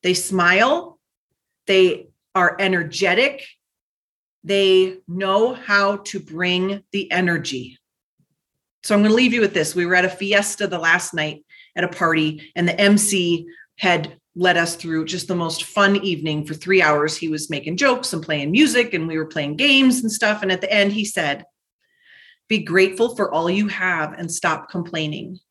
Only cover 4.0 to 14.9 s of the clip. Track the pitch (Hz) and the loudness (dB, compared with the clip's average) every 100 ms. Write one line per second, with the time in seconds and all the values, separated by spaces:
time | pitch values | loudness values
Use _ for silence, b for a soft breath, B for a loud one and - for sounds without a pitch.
4 | _ _ _ _ 160 196 190 185 185 185 | _ _ _ _ -2 2 4 4 4 -4
5 | - 175 196 202 233 254 - 202 196 202 | -12 -6 0 2 2 -2 0 2 2 -2
6 | - 196 151 160 180 180 185 202 _ 196 | -8 -12 -10 -4 -2 0 -2 -6 _ -8
7 | - 180 175 165 - 131 123 - _ _ | -4 -2 0 -2 -4 -8 -10 -18 _ _
8 | _ _ _ _ _ _ _ _ - 208 | _ _ _ _ _ _ _ _ 0 4
9 | 214 220 254 240 202 185 151 175 175 180 | 4 4 4 2 0 0 -2 -2 2 2
10 | 185 185 196 202 208 - 208 175 165 175 | 2 -4 0 0 0 -6 -6 -2 0 0
11 | - 165 151 127 b b b 175 175 - | 0 -6 -6 -8 b b b -6 -6 -2
12 | 165 160 156 156 - - 175 165 202 208 | 0 0 -2 -4 -12 -2 -2 2 4 4
13 | - 196 175 170 B B B - 190 170 | 4 0 0 -2 B B B -4 0 0
14 | 151 - _ 170 180 170 170 - 170 | -2 -14 _ 0 2 2 0 -4 -4